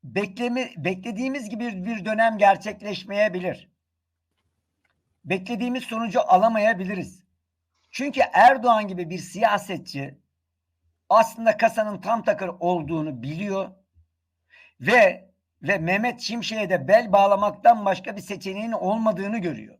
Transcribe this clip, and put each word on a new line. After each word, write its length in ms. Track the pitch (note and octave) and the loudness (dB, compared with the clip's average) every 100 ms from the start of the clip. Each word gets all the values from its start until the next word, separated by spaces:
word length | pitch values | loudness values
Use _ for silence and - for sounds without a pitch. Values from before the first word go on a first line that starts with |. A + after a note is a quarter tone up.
Beklemi-, 680 | C3+ A2+ G3+ F#3+ A#3+ B3 B3+ F3 | -8 -6 -6 -6 -6 -4 -6 -6
beklediğimiz 720 | D3+ F#3 A3+ G3+ C4 C#4 G#3 | -6 -6 -8 -6 -6 -6 -8
gibi 380 | G#3+ A#3+ F#3+ F#3 | -8 -8 -8 -8
bir 180 | A3 | -6
dönem 340 | F#3+ G#3+ A3+ A3 | -4 0 0 4
gerçekleşmeyebilir. 1300 | G3+ G3 G#3+ G#3 G#3 F#3 F#3+ G3+ G#3+ F#3 F3+ - _ _ _ _ _ _ _ _ _ _ _ _ _ _ _ _ | 4 4 -2 -10 -10 -10 -6 0 0 0 -6 -8 _ _ _ _ _ _ _ _ _ _ _ _ _ _ _ _
Beklediğimiz 600 | C#3+ F#3+ F#3 A#3 B3 B3+ | -6 -6 -4 -6 -4 -6
sonucu 360 | B3 A3+ A3+ F3+ - | -6 -6 -2 -2 4
alamayabiliriz. 880 | F#3 A3 A3 G#3 F3+ F#3 F#3 D3 - _ _ _ _ _ _ _ | 6 6 2 0 0 -4 -6 -8 -14 _ _ _ _ _ _ _
Çünkü 300 | - C#4+ C4+ - | -8 -6 0 2
Erdoğan 560 | F3 - C4 A#3+ A3 G#3 | 8 8 8 4 2 0
gibi 220 | F3+ E3 | -8 -8
bir 80 | F3+ | -10
siyasetçi 1000 | - F#3 A3 G3+ - F#3+ - C#3 C#3 C#3+ _ _ _ _ _ _ _ _ _ | -12 0 2 2 -4 -10 -10 -12 -12 -16 _ _ _ _ _ _ _ _ _
aslında 480 | A3 A3 - A3+ - | 4 4 0 0 2
kasanın 440 | A3+ A3+ G#3+ F#3+ | 0 0 -4 -6
tam 220 | F#3+ A3+ | -4 -2
takır 260 | A3+ G3 F#3 F3 | 0 -2 -4 -4
olduğunu 600 | F3 F3+ D3 E3 D#3 B2+ | -2 -2 -2 -4 -6 -8
biliyor 480 | B2+ D#3+ G#3 G3 F#3+ - _ _ _ _ _ _ _ _ _ _ | -10 -8 -6 -6 -6 -12 _ _ _ _ _ _ _ _ _ _
ve, 500 | C3 A#3+ G3 F3 - _ _ _ | 2 6 6 4 -16 _ _ _
ve 160 | D3+ G3 | -4 -2
Mehmet 420 | D#3+ G3 A#3+ A#3 | 0 0 -2 -4
Şimşek'e 500 | - A#3 G3 A3 G3 | -8 -8 -6 -6 -2
de 180 | E3+ C3 | -2 4
bel 240 | G#3+ A#3 | 4 6
bağlamaktan 720 | G3 G3 G3+ G#3 - A#3 A#3 | 4 4 4 0 4 4 4
başka 320 | G3 F#3 G#3 G3+ | 0 -4 -6 -14
bir 60 | |
seçeneğin 500 | F#3 G3 F#3+ F#3+ A3+ | -10 -10 -8 -8 -6
olmadığını 680 | A3 F#3 A3 A3 E3+ G3+ A3+ | -4 -4 0 -2 -2 -4 -4
görüyor. 400 | F3 A#2 G#2+ - | -6 -8 -14 -20